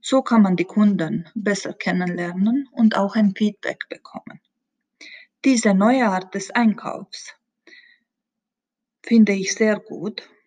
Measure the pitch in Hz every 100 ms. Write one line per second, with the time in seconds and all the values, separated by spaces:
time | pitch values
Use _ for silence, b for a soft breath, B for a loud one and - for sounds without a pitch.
0 | - 262 262 226 196 175 175 214 208 190
1 | 160 226 170 226 202 202 - - 196 180
2 | 180 175 175 180 202 262 277 - 220 208
3 | 196 220 208 196 214 208 - - - -
4 | - - - - _ _ _ _ _ _
5 | B B B _ 269 247 220 190 208 262
6 | 226 185 190 196 - 240 226 196 - -
7 | 202 - - - _ _ b b b b
8 | b _ _ _ _ _ _ _ _ _
9 | - 226 208 196 190 - 220 202 - -
10 | 180 - - _